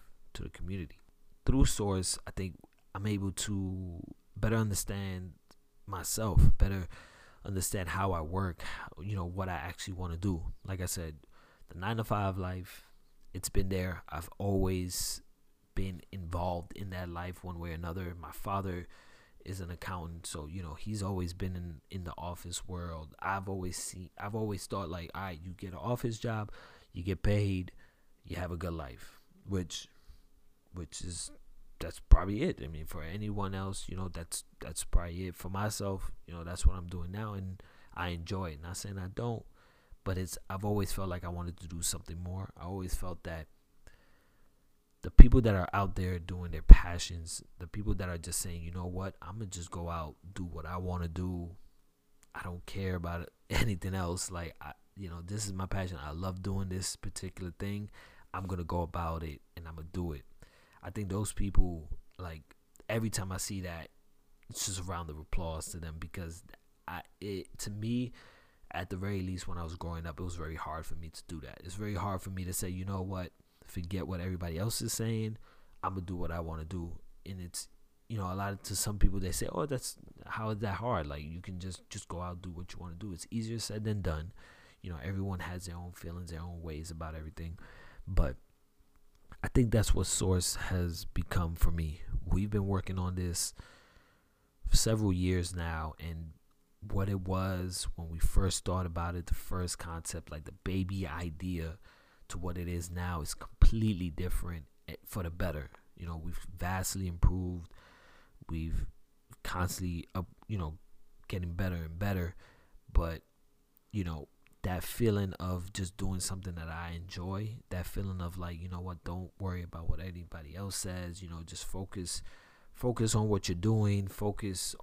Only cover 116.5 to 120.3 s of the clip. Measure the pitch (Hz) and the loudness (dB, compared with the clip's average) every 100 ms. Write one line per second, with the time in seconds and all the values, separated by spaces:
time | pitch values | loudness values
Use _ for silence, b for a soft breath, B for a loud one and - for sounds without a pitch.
116.5 | 85 82 80 85 85 90 92 87 95 107 | -8 -8 -8 -8 -8 -10 -8 -4 -4 -4
117.5 | 120 - 90 87 - 98 92 87 90 87 | -8 -8 -6 -4 -4 -4 -4 -6 -6 -8
118.5 | 85 90 90 90 85 - 87 90 - 95 | -8 -8 -8 -8 -8 -8 -8 -8 -6 -6
119.5 | 90 85 85 82 - 92 87 82 | -4 -6 -2 2 2 0 -10 -12